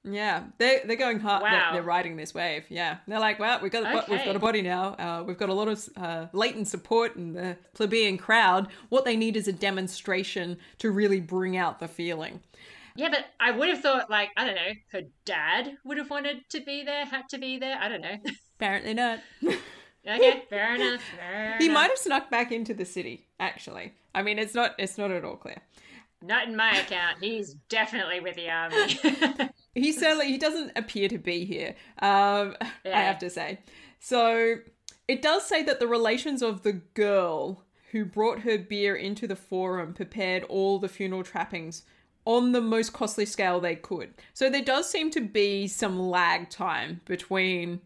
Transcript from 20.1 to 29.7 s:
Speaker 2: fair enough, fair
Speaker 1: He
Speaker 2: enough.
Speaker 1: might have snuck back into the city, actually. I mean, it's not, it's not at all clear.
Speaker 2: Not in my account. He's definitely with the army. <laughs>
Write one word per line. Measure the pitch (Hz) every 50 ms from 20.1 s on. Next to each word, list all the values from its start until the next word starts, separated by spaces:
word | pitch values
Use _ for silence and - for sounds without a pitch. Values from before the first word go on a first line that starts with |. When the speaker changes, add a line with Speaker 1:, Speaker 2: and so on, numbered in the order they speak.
| 214 240 254 254 277 262 - -
Speaker 2:
fair | 202 202 208 226 240
enough, | 247 254 247 247 240 - - 175
fair | 175 175 175 190 208 214 220 226 330
Speaker 1:
He | 330
Speaker 2:
enough. | 330 311
Speaker 1:
might | 294 320 403
have | 523
snuck | 523 - 381 277 269 269 -
back | 247 233 240 240 233
into | 226 226 220 214
the | 208 180
city, | 180 - 185 - 117 117 - _ _ _
actually. | - 185 185 - - - - - 92 - - - _ _ _ -
I | 190 196
mean, | 208 208 214
it's | 220 208 214
not, | 240 240 240 - -
it's | 196 185 -
not | - 202 196
at | 185 175 -
all | - -
clear. | - - - - - _ _ _ - - - - - - _ _ _
Speaker 2:
Not | 170 175 214 247 247
in | 233 220
my | 214 220 226 208 196
account. | 180 - 190 180 175 170 - -
He's | 190 214 226 220 202 156 143 147 _
definitely | _ 226 220 214 214 226 233 190 165 180 180
with | 170 180 170
the | 175 170 165
army. | 165 165 165 165 466 427 415 - 262 - -
<laughs> | 302 269 - 330 262 277 - 269 269 - _ _ _